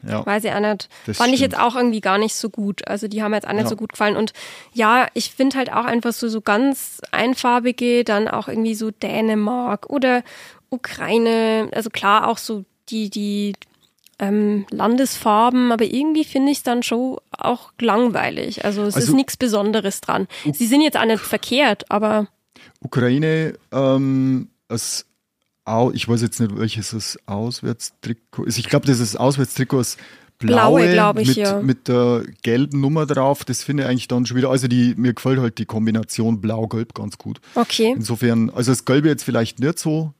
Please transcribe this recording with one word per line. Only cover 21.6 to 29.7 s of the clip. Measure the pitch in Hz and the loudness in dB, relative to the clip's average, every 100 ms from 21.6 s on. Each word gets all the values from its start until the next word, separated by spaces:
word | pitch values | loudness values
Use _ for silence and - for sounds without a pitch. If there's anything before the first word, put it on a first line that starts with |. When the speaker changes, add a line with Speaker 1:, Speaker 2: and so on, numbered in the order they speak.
| 285 202 - | 2 0 -2
Speaker 2:
aber | 208 214 214 202 _ _ _ - _ | -2 2 0 -2 _ _ _ -20 _
Speaker 1:
Ukraine, | 127 135 123 135 156 160 160 - _ | -4 0 2 2 2 0 -2 -6 _
ähm, | 127 135 135 135 135 131 131 - _ _ | 0 2 2 2 2 2 0 -2 _ _
es | 113 - - - _ _ _ _ _ - | -6 -6 -8 -10 _ _ _ _ _ -2
au-, | 113 120 | 2 2
ich | - - | 2 0
weiß | 117 | 0
jetzt | 113 - | 0 0
nicht, | 113 104 | -2 0
welches | 110 113 101 | -4 -4 -8
das | 113 - - - | -8 -8 -12 -8
Auswärtstrikot | 101 113 120 120 117 - _ - 117 _ - | -6 -4 -6 -6 -6 -10 _ -10 -10 _ -10
ist. | - 117 | -6 -4
Ich | 113 | 0
glaub, | - 139 | 0 2
das | 123 | 2
ist | 117 | 0
das | 107 | 0
Auswärtstrikot, | 123 139 127 - 131 | 0 2 -2 -2 0